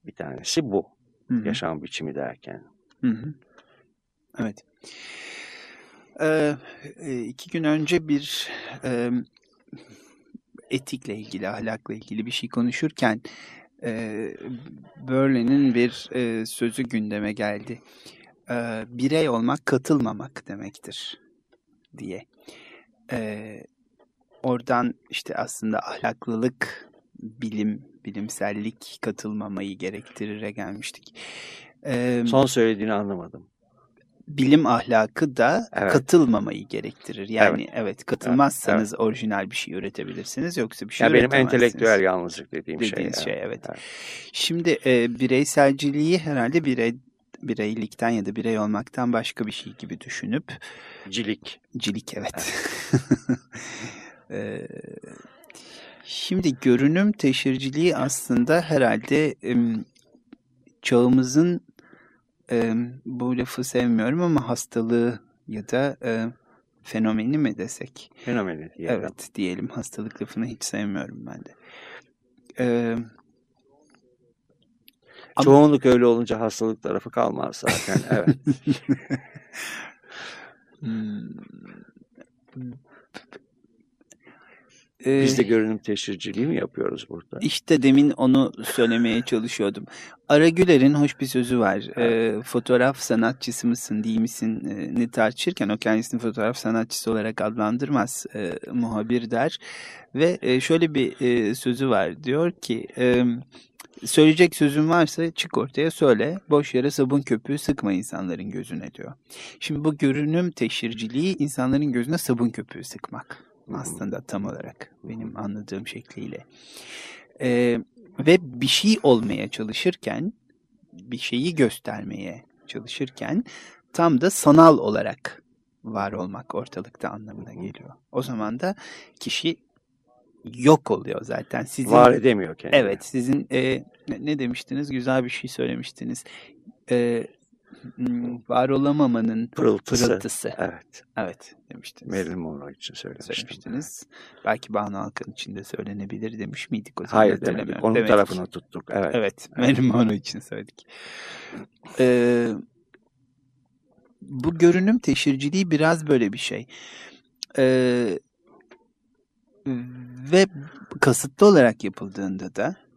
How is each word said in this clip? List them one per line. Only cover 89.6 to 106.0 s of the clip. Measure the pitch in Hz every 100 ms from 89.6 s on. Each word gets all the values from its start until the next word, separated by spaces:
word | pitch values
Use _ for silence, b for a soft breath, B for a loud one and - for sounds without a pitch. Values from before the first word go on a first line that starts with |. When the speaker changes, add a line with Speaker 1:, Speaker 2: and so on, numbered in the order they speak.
| 101 101 - B B B _
Speaker 2:
Ara | 147 165
Güler'in | 165 185 147 135
hoş | 147 143 -
bir | 135
sözü | 127 123 123
var. | 101 101 - -
Speaker 1:
Evet. | 117 113 113 104
Speaker 2:
Ee, |
fotoğraf | 120 120 123 123 127 135
sanatçısı | - 113 113 131 - 117 120
mısın, | 117 - 107
değil | 110 110
misin, | 113 - 110 110 -
e, | 101 73 90
ni | 117
tartışırken | - 110 - - - 101
o | 107
kendisini | 113 110 113 120
fotoğraf | 113 113 107 120
sanatçısı | - 113 113 - -
olarak | 113 107 110
adlandırmaz. | 107 113 107 120 139 139 113 - - 110
E, | 92 - -
muhabir | 247 117 110 110 120 117
der. | 117 147 - B B B B B 127
Ve, | 165 180
e, | 120 127
şöyle | - 165 165
bir, | 143 123 -
e, | 127 120 107 123
sözü | 127 123 135
var. | 104 85 92
Diyor | 123 143 175
ki, | - - 117 - -
e, | 127 123 123 120 - B B _ - - 113
"Söyleyecek | - 156 156 175 -
sözün | 147 147 156
varsa | 170 156 - 165
çık | - - -
ortaya | 135 - 160
söyle. | -